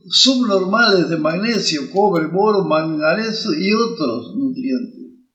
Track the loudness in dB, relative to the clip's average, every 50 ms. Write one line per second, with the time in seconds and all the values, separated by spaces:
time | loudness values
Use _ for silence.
0 | -10 -2 2 2 4 4 4 2 2 2 2 2 2 2 2 2 4 4 4 2
1 | 2 0 0 -2 0 -2 -2 -2 -2 -2 -2 0 -2 -2 -4 -4 -6 -4 0 2
2 | 2 2 2 0 -2 -2 0 0 2 2 2 2 2 2 0 0 0 -2 -2 0
3 | 0 0 0 0 -2 -4 -4 -6 -4 -4 -2 -2 0 0 2 2 0 0 -2 -4
4 | -4 -4 -4 -4 -8 -8 -6 -4 -4 -4 -4 -4 -4 -4 -4 -4 -6 -8 -14 -18
5 | -20 -20 -20 -20 _ _